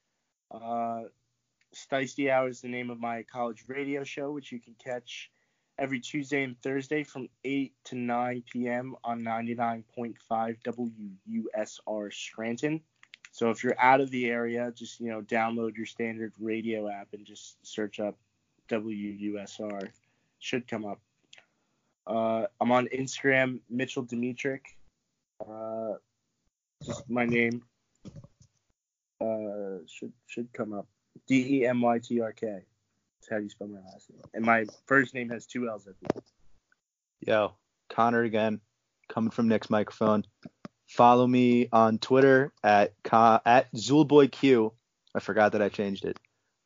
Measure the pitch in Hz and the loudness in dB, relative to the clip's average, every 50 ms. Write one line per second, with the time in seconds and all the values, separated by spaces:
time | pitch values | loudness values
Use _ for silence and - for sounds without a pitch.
0 | _ _ _ _ _ _ _ _ _ - - 113 113 117 117 117 117 117 117 113 | _ _ _ _ _ _ _ _ _ -18 -18 -12 -8 -6 -4 -4 -4 -4 -6 -8
1 | 113 - _ _ _ _ _ _ _ _ _ _ _ _ - - - - 139 135 | -10 -14 _ _ _ _ _ _ _ _ _ _ _ _ -20 -20 -10 -4 -4 -4
2 | 131 127 - - 139 135 131 131 131 127 123 - - 123 123 123 123 120 120 117 | -4 -4 -4 -2 0 2 2 2 0 0 -4 -8 -10 -10 -8 -8 -8 -8 -8 -8
3 | 117 117 117 117 110 - - 127 120 117 110 110 - - 131 143 139 139 143 143 | -6 -6 -6 -8 -10 -10 -8 -6 -6 -6 -6 -10 -12 -12 -8 -6 -6 -4 -4 -6
4 | 139 139 - 147 139 143 147 147 135 - 123 120 - - 117 _ - 131 123 123 | -6 -8 -8 -8 -8 -8 -8 -10 -10 -12 -14 -16 -16 -18 -20 _ -10 -10 -10 -10
5 | 120 - - - - - _ _ _ _ _ _ _ _ _ - 139 135 135 123 | -10 -12 -16 -16 -16 -18 _ _ _ _ _ _ _ _ _ -6 -4 -4 -4 -6
6 | 120 - - 151 139 135 147 139 135 127 123 123 - 135 135 139 135 - 151 151 | -6 -6 -6 -6 -4 -2 -2 -2 -2 -4 -6 -8 -6 -4 -4 -4 -4 -4 -4 -4
7 | 147 - - 139 123 - _ _ - 131 139 139 135 127 _ _ - - 131 127 | -4 -6 -10 -12 -12 -14 _ _ -8 -4 -4 -4 -4 -6 _ _ -16 -10 -8 -6
8 | 123 120 120 120 123 123 123 123 123 - - 123 120 123 120 123 123 131 131 - | -4 -2 -2 -2 -2 -2 -4 -6 -10 -10 -6 -6 -4 -2 -2 -4 -6 -8 -10 -10
9 | - 117 117 117 117 117 113 113 117 117 120 117 120 117 117 113 110 _ - - | -8 -6 -6 -6 -4 -4 -4 -4 -4 -4 -4 -2 -2 -2 -2 -4 -10 _ -10 -8
10 | 120 117 107 - _ - 113 113 113 113 113 113 - 120 117 120 123 117 113 110 | -8 -8 -10 -10 _ -4 -2 -2 -2 -2 -4 -6 -8 -8 -6 -6 -6 -6 -8 -10
11 | 104 101 95 95 _ 107 113 113 110 110 - 107 107 - - - - - 107 107 | -14 -14 -16 -16 _ -8 -6 -6 -6 -4 -4 -6 -6 -6 -8 -12 -8 -8 -6 -6
12 | 104 101 - - - - - - 113 117 117 117 - 151 156 160 - _ _ _ | -6 -8 -10 -12 -14 -12 -10 -8 -6 -6 -4 -2 -2 -2 -2 -4 -8 _ _ _
13 | _ _ - - - - - - 120 117 110 - - 123 - - 123 127 131 135 | _ _ -20 -20 -20 -14 -6 -2 0 0 0 0 -2 -2 0 4 6 6 6 6
14 | 139 131 131 123 123 117 120 120 120 117 117 120 120 120 113 - 117 110 - - | 4 2 -2 -2 -2 0 0 -2 -2 -2 -2 -4 -4 -6 -8 -10 -14 -16 -12 -8
15 | 117 117 110 110 107 104 117 113 113 113 117 117 113 113 107 110 110 - - - | -8 -6 -6 -8 -4 -2 0 0 0 0 -2 -2 -4 -4 -6 -8 -10 -8 -6 -6
16 | 117 113 113 113 113 107 - 101 107 113 110 113 110 117 110 107 104 104 101 101 | -6 -4 -4 -6 -8 -10 -10 -8 -6 -4 -4 -4 -4 -4 -4 -4 -4 -6 -8 -10
17 | 101 - - 101 104 104 104 - - - - _ - - - - 107 101 - - | -14 -16 -18 -18 -18 -20 -20 -20 -20 -20 -20 _ -20 -10 -6 -6 -6 -6 -4 -6
18 | 107 104 98 _ _ _ _ _ _ _ _ _ _ - 120 110 104 113 110 101 | -6 -6 -6 _ _ _ _ _ _ _ _ _ _ -6 -4 -4 -4 -4 -6 -6
19 | 104 104 101 101 104 104 104 101 98 - - - 110 104 101 98 95 - - _ | -6 -8 -8 -6 -6 -6 -6 -8 -10 -12 -12 -10 -10 -8 -8 -10 -10 -12 -14 _
20 | _ _ _ _ _ _ _ - - - - - - - 120 107 107 101 98 - | _ _ _ _ _ _ _ -16 -10 -6 -6 -6 -6 -6 -8 -8 -8 -8 -12 -14
21 | _ _ _ _ _ _ - - _ _ _ _ _ _ _ _ _ _ _ _ | _ _ _ _ _ _ -20 -20 _ _ _ _ _ _ _ _ _ _ _ _
22 | - - 110 113 113 113 113 113 110 - _ - 117 120 123 123 123 117 127 131 | -8 -4 -2 0 0 0 0 0 -2 -4 _ 0 2 2 4 2 2 0 -4 -6
23 | 135 131 - - - 139 135 131 131 127 127 117 - - 117 123 131 127 - 143 | -6 -6 -6 -2 2 2 4 4 2 0 -2 -8 -10 -8 -6 -4 -4 -4 -6 -8
24 | 123 120 120 117 120 127 123 - - 139 135 139 - - - - - _ _ _ | -6 -6 -4 -4 -4 -4 -4 -6 -6 -6 -6 -8 -12 -20 -20 -20 -20 _ _ _
25 | _ _ _ _ _ _ _ - 107 104 110 110 110 110 113 110 113 110 98 - | _ _ _ _ _ _ _ -18 -16 -14 -12 -12 -10 -8 -8 -6 -6 -6 -8 -10
26 | _ _ _ _ _ _ _ _ _ _ _ _ _ _ _ - - - - - | _ _ _ _ _ _ _ _ _ _ _ _ _ _ _ -16 -12 -10 -10 -10
27 | - - 117 123 120 117 117 117 117 117 117 120 - _ _ _ _ _ _ _ | -8 -4 -2 0 0 2 2 2 2 2 0 -4 -10 _ _ _ _ _ _ _
28 | - - - - - - _ _ _ _ _ _ _ _ _ _ _ _ _ _ | -20 -20 -20 -20 -20 -20 _ _ _ _ _ _ _ _ _ _ _ _ _ _
29 | _ _ _ - 104 110 110 107 107 104 101 104 101 98 95 92 80 - - - | _ _ _ -6 -4 -4 -2 -4 -4 -6 -8 -8 -8 -8 -10 -10 -14 -16 -16 -16
30 | - 117 - _ _ - - 120 120 123 - - 113 107 104 101 95 _ _ _ | -16 -16 -16 _ _ -14 -10 -10 -10 -8 -8 -8 -8 -8 -8 -10 -12 _ _ _
31 | _ _ - - _ - 131 131 127 131 139 135 123 123 123 123 120 120 117 117 | _ _ -20 -10 _ 0 2 2 2 2 2 2 2 2 2 2 2 2 2 2
32 | 117 - 120 117 113 110 - - - 110 101 92 - _ _ _ _ _ _ _ | 0 -2 -2 -2 -2 -2 -6 -6 -8 -8 -8 -8 -14 _ _ _ _ _ _ _
33 | _ _ _ _ - - 113 107 104 104 - - 104 104 104 98 95 92 95 - | _ _ _ _ -10 -8 -6 -6 -6 -8 -10 -14 -14 -14 -14 -16 -18 -20 -20 -20
34 | _ _ - - - - - 107 113 117 113 113 110 107 - - _ - 135 139 | _ _ -20 -20 -20 -12 -8 -2 0 2 2 2 0 -4 -10 -10 _ 2 2 2
35 | 131 123 - 131 123 117 120 107 101 - - 123 120 117 110 101 95 98 92 - | 2 2 -2 -8 -8 -8 -10 -12 -12 -10 -8 -6 -6 -6 -8 -10 -14 -18 -20 -10
36 | - - - - - _ _ _ - - - _ _ _ _ _ _ _ _ _ | -6 -6 -6 -6 -8 _ _ _ -20 -20 -20 _ _ _ _ _ _ _ _ _
37 | _ _ _ - - 107 113 107 104 95 95 _ _ _ _ _ _ - - - | _ _ _ -8 -2 0 2 2 2 0 -4 _ _ _ _ _ _ -6 0 2
38 | 113 117 117 117 117 113 107 107 110 110 107 104 _ _ _ _ _ _ _ _ | 2 4 4 2 0 2 2 0 0 0 0 -4 _ _ _ _ _ _ _ _
39 | _ - - 113 113 113 - - 117 113 110 104 - - 110 107 101 - - - | _ -8 -4 -2 -2 -2 0 2 2 4 2 2 2 0 0 0 0 -2 -2 0
40 | 113 107 107 107 101 - _ _ - - _ _ - - _ _ _ - - - | 2 2 2 2 0 -4 _ _ -20 -20 _ _ -20 -20 _ _ _ -2 4 8
41 | 123 120 123 123 127 123 123 127 123 123 120 120 123 120 117 113 113 110 110 110 | 8 8 8 8 6 4 4 4 6 6 4 4 2 4 4 6 6 6 4 0
42 | - - 127 131 135 135 131 131 139 151 - _ - 107 104 101 104 - - _ | 0 4 6 8 8 8 8 6 4 2 -2 _ 4 6 6 6 6 4 0 _
43 | - - - 113 113 117 110 113 - 117 120 135 - - - 143 101 117 139 151 | -2 2 6 8 8 8 6 6 6 6 6 6 6 4 -2 -6 0 4 4 4
44 | 156 131 143 147 139 135 - - - 135 127 117 110 110 - _ _ _ _ _ | 6 8 8 8 8 6 4 4 4 6 6 6 4 2 -2 _ _ _ _ _
45 | _ _ - 101 - - 98 110 107 104 101 104 104 98 - - 104 101 98 92 | _ _ -6 -6 -4 0 4 4 4 6 4 4 0 0 0 -2 -4 -2 -4 -4
46 | 90 92 - - _ _ _ _ _ _ _ _ _ | -6 -6 -8 -8 _ _ _ _ _ _ _ _ _